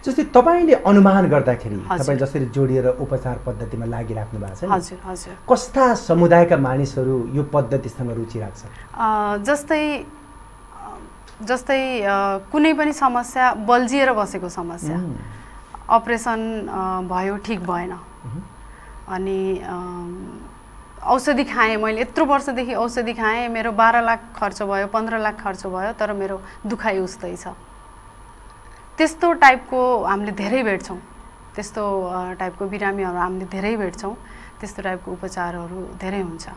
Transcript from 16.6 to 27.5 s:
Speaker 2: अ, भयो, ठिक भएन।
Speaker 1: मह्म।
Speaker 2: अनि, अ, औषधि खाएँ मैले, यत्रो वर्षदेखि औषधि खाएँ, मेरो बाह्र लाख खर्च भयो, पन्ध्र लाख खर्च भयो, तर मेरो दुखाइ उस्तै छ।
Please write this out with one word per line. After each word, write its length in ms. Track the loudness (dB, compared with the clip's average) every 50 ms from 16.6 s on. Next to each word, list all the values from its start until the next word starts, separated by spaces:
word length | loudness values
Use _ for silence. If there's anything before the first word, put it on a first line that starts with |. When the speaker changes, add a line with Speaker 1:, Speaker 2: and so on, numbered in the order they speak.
| -6
Speaker 2:
अ, 460 | -6 -4 -4 -4 -2 -2 -4 -4 -4 -2
भयो, 240 | -2 -2 -2 -4
ठिक 220 | -4 -4 -6 -6 -4
भएन। 300 | -4 -4 -4 -4 -4 -6
Speaker 1:
मह्म। 520 | -10 -12 -14 -18 -20 -16 -14 -12 -10 -10 -12 -14 -18 -20 -20 -20 -20 -20 -20 -18 -18 -18 -10
Speaker 2:
अनि, 540 | -8 -6 -4 -2 -2 -2 0 0 -2 -2 -4 -4
अ, 420 | -8 -8 -8 -8 -10 -10 -10 -10 -10 -10 -10 -12 -14 -14 -16 -16 -18 -20 -20 -20 -20 -20 -20 -20 -20 -18 -6 2
औषधि 400 | 2 2 2 4 0 0 0 0
खाएँ 340 | -2 2 2 2 2 2
मैले, 240 | 0 0 -2 0 -2
यत्रो 240 | -4 -2 0 0 2
वर्षदेखि 480 | 4 4 2 2 -2 -4 -4 -4 -4 -2
औषधि 400 | -2 -2 -2 -2 -4 -4 -4 -4
खाएँ, 340 | 0 0 0 0 0 -2
मेरो 240 | -4 -4 -4 -4 -2
बाह्र 300 | 4 6 6 6 6 4
लाख 180 | 4 2 0 0 -4 -16 -6
खर्च 260 | -4 -4 -4 -4 -4
भयो, 260 | -4 -2 -2 -2 -2
पन्ध्र 300 | 0 -2 -2 -2 0 -2
लाख 240 | -2 -2 -2 -4 -4
खर्च 240 | -6 -6 -6 -6 -8
भयो, 260 | -6 -6 -4 -4 -4
तर 220 | -2 -2 -4 -2 -2
मेरो 280 | -4 -4 -4 -6 -8 -10 -16 -18 -10 -6
दुखाइ 340 | -6 -6 -2 -2 -2 0 0
उस्तै 360 | -2 -4 -6 -10 -10 -10 -10
छ। 120 | -10 -12 -14